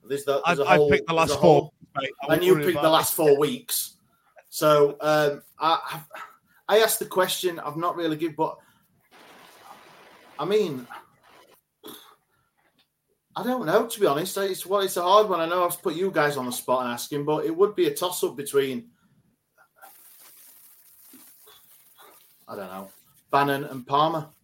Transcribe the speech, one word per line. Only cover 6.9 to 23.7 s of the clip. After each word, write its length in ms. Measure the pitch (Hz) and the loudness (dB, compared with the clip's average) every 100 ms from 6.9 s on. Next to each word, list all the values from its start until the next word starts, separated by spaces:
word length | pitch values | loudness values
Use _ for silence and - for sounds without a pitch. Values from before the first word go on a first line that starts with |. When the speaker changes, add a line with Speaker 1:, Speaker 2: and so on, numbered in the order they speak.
| - | 0
Speaker 1:
the 60 | |
question. 540 | 185 185 185 - 180 165 | -2 -2 -2 -2 -4 -6
I've 180 | - 151 | -10 -6
not 180 | 170 | -6
really 200 | 170 165 | -4 -4
given, 200 | 151 165 151 | -4 -6 -4
but 200 | 156 - _ _ _ _ _ - - - - - - - - - - - - - | -6 -6 _ _ _ _ _ -20 -20 -20 -20 -20 -20 -20 -20 -20 -20 -20 -20 -10
I 80 | |
mean, 400 | 180 214 185 131 120 - _ _ _ _ _ _ _ _ - - - _ _ _ _ _ _ _ _ _ _ _ _ | -2 0 0 -6 -12 -20 _ _ _ _ _ _ _ _ -20 -20 -20 _ _ _ _ _ _ _ _ _ _ _ _
I 80 | 160 | -8
don't 220 | 214 254 | -4 -4
know, 200 | 156 196 | 2 0
to 140 | 247 - | 0 0
be 40 | 185 | 0
honest. 280 | 143 185 196 | 2 -2 -4
It's, 280 | 196 185 | -6 -6
well, 160 | 175 202 | -4 -2
it's 160 | 190 185 | -2 -2
a 60 | |
hard 260 | 175 208 208 | 4 4 4
one. 100 | 175 | 0
I 60 | |
know 180 | 165 180 | -2 0
I've 160 | 175 175 | 0 -2
put 120 | - | -6
you 160 | 156 190 | -4 -2
guys 240 | 160 147 | 0 0
on 100 | 135 | -2
the 60 | 123 | -6
spot 320 | 123 - 127 | -8 -2 -2
and 80 | 123 | -2
asking, 320 | 120 - 147 | -8 -8 -6
but 220 | 143 156 | -2 -2
it 100 | 151 | -2
would 180 | 165 202 | 0 0
be 120 | 202 165 | 2 -2
a 60 | |
toss-up 420 | 143 180 - 180 | 0 -6 -4 -6
between, 540 | - 139 139 135 123 - _ _ _ _ _ _ _ _ _ - - - - - - - - - _ _ _ - - - _ - - _ _ _ _ - - _ _ - | -6 -2 -2 -2 -6 -12 _ _ _ _ _ _ _ _ _ -20 -20 -20 -20 -20 -20 -20 -20 -20 _ _ _ -20 -20 -20 _ -20 -20 _ _ _ _ -20 -20 _ _ -16
I 80 | |
don't 120 | 107 95 | -14 -12
know, 220 | 95 98 _ _ _ _ | -14 -16 _ _ _ _
Bannon 340 | 143 143 139 | 0 0 -2
and 200 | 147 | -6